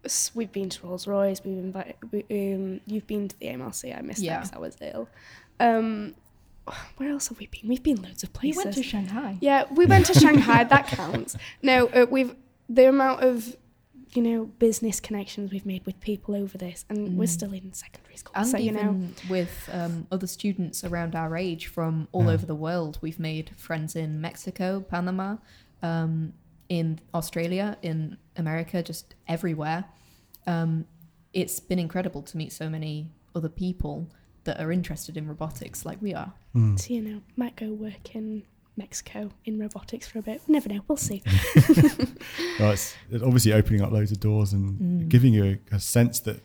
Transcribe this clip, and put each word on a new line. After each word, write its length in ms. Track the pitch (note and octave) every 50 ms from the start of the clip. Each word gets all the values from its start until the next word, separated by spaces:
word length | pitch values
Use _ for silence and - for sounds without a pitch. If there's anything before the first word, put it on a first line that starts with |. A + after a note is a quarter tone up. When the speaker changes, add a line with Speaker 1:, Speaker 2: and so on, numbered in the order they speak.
| _
Speaker 1:
s-, 240 | C4+ - - - - _
we've 160 | A#3 A3+ G3
been 180 | - G3 G3 F#3
to 160 | - - -
Rolls 220 | F3 F3+ F3 -
Royce, 340 | G3+ G3+ G3 G3 G3 F#3+ F#3+ -
we've 140 | G3 F#3+
invited, 380 | F#3+ F3+ F#3+ F#3 F#3+ - - - _ - A3+
we, 80 | - G#3 G#3 _ G#3+ G3+ G3 G3 G3
um, 260 | F#3+ F#3+ F#3+ F#3 - _
you've 220 | - G#3+ G#3+ G#3
been 200 | - G#3+ G#3 G3+
to 120 | F#3+ - _
the 80 | -
M 160 | - - B2+ B2+
R 100 | - -
C, 180 | - - -
I 100 | - C#2+ C#2
missed 160 | - - -
Speaker 2:
Yeah. 140 | F#3+ D#3+ -
Speaker 1:
that 60 | - -
'cause 80 | F#3+ -
I 60 | -
was 180 | E2 - - _
ill. 300 | D2+ - - - A#3 - _ - - - - - - _ _ _
Um, 540 | A#3+ A#3 A3+ A3+ A3+ A3 A3 G#3 G#3 - - _ _ _ _ _ _ _ - - - - - - - - -
where 120 | - C4+ D4
else 200 | C#4+ C#4 - -
have 100 | A#3 -
we 80 | G#3
been? 200 | - - - -
We've 140 | G#3+ B3 B3+
been 220 | B3+ D#4 C4+ G3+ F#3
loads 180 | F#3 - -
of 80 | - -
Speaker 2:
We 220 | _ - - D4
Speaker 1:
places. 140 | D#4 F4+ G4
Speaker 2:
went 100 | D4+ -
to 60 | C4+ B3+
Shanghai. 540 | - - G#3 G3 F#3 G3+ A3+ G3 - G3 F3+
Speaker 1:
Yeah, 220 | - C#4 C#4 C4+ - - C4+
we 140 | D#4 F4
went 180 | F4 F#4+ F#4+ F4
to 80 | - F#4
Speaker 2:
<laughs> 60 | -
Speaker 1:
Shanghai. 440 | D4+ D4+ D4+ C#4 A#3 A3+ A#3 A#3 A#3+
That 220 | A#3+ C#4 C#4+ -
counts. 500 | - - - F3+ D#3 - A#2+ - - - - - - - _ -
No, 240 | C4+ B3+ B3+ B3
uh, 180 | A#3+ - B3+ B3
we've, 280 | A#3+ C4+ C4 C4 B3 - - _ _ _ _ _ -
the 180 | A#3 B3+ B3+
amount 340 | C4 C4 C#4 C4+ C4 C4 -
of, 340 | C4 B3+ B3 A#3 A3 A#3+ B3+ _ _ _ _ _ _ _ _ C4 B3+ _ -
you 80 | A#3+
know, 240 | A#3 A#3 A#3 A3+ A3 A3 - _
business 400 | A#3 A3+ G#3 - A3+ A3 G3 -
connections 520 | - - G#3+ G3+ G3 - - - G3+ F#3+
we've 140 | F#3+ G3 -
made 180 | G3+ F#3 F3+ -
with 120 | F#3+ F#3+ -
people 340 | - G#3+ G#3 G3 - - G#3
over 200 | G3+ G3+ F#3+ -
this, 300 | F#3 F3+ F3 E3+ - -
and 300 | _ G#3+ G#3 G#3 F#3 F3+
we're 80 | F3+ F3+
Speaker 2:
Mm. 40 | F3
Speaker 1:
still 240 | E3+ E3+ G#3+ G3 G3
in 200 | F#3 F#3 F#3+ -
secondary 440 | - - - - - _ _ -
school. 160 | - - - -
Speaker 2:
And 120 | A3+ A3+
Speaker 1:
So, 100 | B3 C4
you 80 | G3+ A3+ A3 G#3+
Speaker 2:
even 280 | G#3+ G#3 G3+ G3 F#3+
Speaker 1:
know. 80 | F3+ F3 - - -
Speaker 2:
with, 400 | F3+ F#3 F#3 F3 F3 - - - - -
um, 320 | F3+ E3+ E3+ E3+ E3 E3 -
other 160 | F#3 F#3 F#3
students 560 | F3+ - - - G3+ F#3+ F#3+ F3 E3 - - -
around 320 | F3 F3 E3+ E3+ E3+ E3
our 200 | E3 E3 D#3+ E3
age 300 | E3+ F#3+ F#3 E3 D#3+ -
from 420 | - - - E3 D#3+ D#3+ D#3 D#3 -
all 140 | - - A2+
Speaker 3:
Yeah. 80 | - -
Speaker 2:
over 120 | G2+ -
the 80 | - D#3
world. 440 | D3+ D#3 D#3+ F3 F3+ E3 D3+ D3+ -
We've 180 | - D#3+ D#3+ -
made 300 | E3 D#3+ D#3 D#3 D#3+ - -
friends 380 | - - - E3 D#3+ D#3 D#3 -
in 260 | E3 D#3+ D#3 D3+ D#3
Mexico, 600 | D#3 - - - - F#3+ - - F#3 F#3 F#3+ G3
Panama, 560 | F#3+ - - F3 F3 F#3 F#3 F#3+ F#3+ G3 G#3 A3+ _ _ - - _ _ _ _
um, 520 | - E3+ E3 E3 E3 D#3+ D#3+ D#3+ D#3+ D#3+ - _ _ _ _ _ _ _
in 300 | F3+ E3+ E3 D#3+ D#3+ E3 _ _ -
Australia, 640 | E3+ D#3+ - - E3 E3 E3+ F3+ F#3+ G3+ G#3 G#3 -
in 360 | - E3+ D#3+ D#3+ D#3 D3+ - _ _ _ _
America, 460 | - E3 D#3 D#3+ E3 E3 E3 - F3 E3
just 320 | - D#3+ - - _ - _ _
everywhere. 580 | - E3 E3 - E3+ D#3+ D3+ D3+ D#3 D#3+ F3 F#3+ - _ _ _ _ _ _ _ _ - _ _
Um, 380 | F#3 F3 E3 E3 E3 D#3+ D#3+ D#3+ _ _ _ - _ _ _ _ _ -
it's 260 | F#3 F3+ - - -
been 200 | _ _ F#3 F3+
incredible 420 | E3+ D#3+ - F#3 F#3 F3+ - C#3+
to 160 | C#3+ - -
meet 140 | D#3+ D#3 -
so 180 | - - D#3 D#3
many 400 | D#3 D#3 D#3 D#3 D3+ D3+ D3+ D#3+ - _ _ _ _
other 140 | E3+ D#3+ D#3+
people 580 | D#3+ - F3+ F#3 F3+ - - D3 D3 D3 E3+ E3 _ _ _ _ _ _ _
that 160 | - - -
are 120 | D#3+ D#3
interested 460 | F3 F#3 F3 - D#3 D3+ - - D#3+
in 100 | D#3+ D3+
robotics 580 | D#3 D3+ - D#3 D#3+ D3 - - - - - -
like 140 | D#3 D#3 F#3 G#3+
we 100 | G3+ E3+
are. 200 | D#3 - F#3 - - _ _ -
Speaker 3:
Mm. 240 | A#2+ A2+ G#2+ G2+ F#2+
Speaker 1:
So, 140 | F#2 - B3
you 80 | A#3
know, 200 | A3 G#3+ G#3+ G#3 - _ _
might 200 | B3 A#3+ A#3+ -
go 180 | - A3+ G#3+ G#3+
work 420 | G#3+ A3 G#3+ G3 - - - -
in 280 | A3 A3 A3 G#3+ G#3 G3+ _ _ _ _ _ _
Mexico 540 | - G3 - - - - - - G#3 G#3+ G3+ - _ _
in 140 | A3+ A3
robotics 500 | G#3+ G#3+ G#3 - G3+ - - - A#3+ -
for 120 | - - A3+
a 20 |
bit. 260 | G#3 A3+ A3 D#4+ -
Never 220 | - D4+ D4 - G3+
know. 120 | G3+ G3+ -
We'll 100 | - D4+
see. 260 | C#4 - - G#3 G3 -
Speaker 3:
<laughs> 300 | G#2+ G2 F#2 - - - D3+ - - D#4+ E3+ D3+ D4 - - - - - - - - - - E4+ F4 F4 -
Well, 120 | A2 G#2
it's, 240 | G#2 G2+ - - - - - -
it's 120 | A#2 A#2 A2+
obviously 300 | C3 B2 B2+ G#2+ A2 G#2+
opening 280 | G#2+ G#2+ - A2 G2+
up 100 | G2+ G#2
loads 200 | A2+ G#2+ G#2+ G#2
of 80 | A2 G2
doors 340 | - G#2+ G#2+ G#2+ G#2 F#2+ G2+
and 260 | G2 G2 G2 G2 -
Speaker 2:
Mm. 300 | F#3+ F3 F3+ F3 E3 D#3+
Speaker 3:
giving 240 | C#3+ B2 B2 C3 A2
you 100 | G#2+ G2 G2 G2 - _ -
a, 40 | G#2+
a 40 | G2
sense 400 | - - - A#2+ A#2+ A#2+ A#2 -
that 160 | - A2 G#2 -